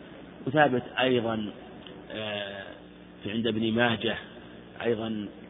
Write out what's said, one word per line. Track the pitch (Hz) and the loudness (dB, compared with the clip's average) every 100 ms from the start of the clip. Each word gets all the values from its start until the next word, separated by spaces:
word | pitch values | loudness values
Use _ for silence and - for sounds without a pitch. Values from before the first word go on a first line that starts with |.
| - - - - 131 | -12 -16 -16 -8 2
وثابت | 151 143 123 - - | 6 8 6 0 2
أيضا، | 131 123 113 110 104 - - - - - - | 4 6 4 0 -2 -6 -14 -16 -14 -14 -10
آه، | 107 107 104 101 101 90 92 92 - - - | -8 -6 -4 -6 -8 -10 -14 -16 -18 -20 -10
في | 98 | -4
عند | 113 113 | 0 2
ابن | 110 113 | 2 2
ماجه | 113 120 107 110 101 - - - - - - | 6 6 4 0 -2 -6 -14 -16 -16 -14 -4
أيضا: | 113 110 113 107 98 - | 0 0 0 -4 -6 -10